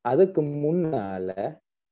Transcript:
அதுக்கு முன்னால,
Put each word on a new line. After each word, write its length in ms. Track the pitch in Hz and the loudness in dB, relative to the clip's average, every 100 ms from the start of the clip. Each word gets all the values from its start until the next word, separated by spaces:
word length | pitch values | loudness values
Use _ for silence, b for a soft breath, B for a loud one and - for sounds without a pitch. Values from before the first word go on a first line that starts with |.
அதுக்கு 420 | 120 135 190 190 | 0 4 4 4
முன்னால, 1120 | 151 147 147 175 165 139 98 95 92 95 113 151 _ _ _ | -2 -2 0 0 0 -2 -4 -6 -6 -4 -6 -8 _ _ _